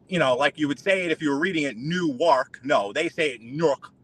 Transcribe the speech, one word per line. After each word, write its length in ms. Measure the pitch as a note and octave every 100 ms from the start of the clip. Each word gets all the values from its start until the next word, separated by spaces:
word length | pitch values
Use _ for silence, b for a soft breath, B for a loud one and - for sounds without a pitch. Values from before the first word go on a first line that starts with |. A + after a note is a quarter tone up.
| -
you 100 | F3
know, 180 | C#3 B2
like 220 | C#3+ D3
you 100 | D3
would 120 | C3
say 260 | G3 F#3+ F3
it 60 |
if 100 | D#3
you 80 | D3+
were 80 | C#3
reading 240 | F3+ E3
it, 120 | C#3 G#2+
Newark. 840 | C#3+ F3+ E3+ A#2+ E3 C3+ B2+ -
No, 280 | - C#3 G2+
they 160 | A#2+ E3
say 200 | - D#3
it 100 | A#2+
Newark. 480 | A#2 C#3+ D#3+ C3+ - _